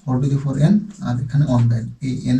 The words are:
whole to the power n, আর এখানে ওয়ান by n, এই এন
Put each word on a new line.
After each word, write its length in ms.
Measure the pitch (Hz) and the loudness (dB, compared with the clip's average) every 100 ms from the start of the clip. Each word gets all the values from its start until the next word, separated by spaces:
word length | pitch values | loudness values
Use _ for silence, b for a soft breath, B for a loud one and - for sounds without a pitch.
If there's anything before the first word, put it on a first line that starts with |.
whole 160 | 135 127 | -4 -2
to 60 | 139 | 0
the 80 | 139 | -2
power 140 | 143 139 165 | -2 0 2
n, 40 | 208 - - 123 | 2 0 -8 -6
আর 80 | 123 | -4
এখানে 200 | - 143 131 | -2 0 2
ওয়ান 120 | 123 117 | 4 2
by 100 | 113 | 2
n, 40 | - - 135 | -4 -8 -6
এই 60 | - 123 | -4 0
এন 60 | 127 | 2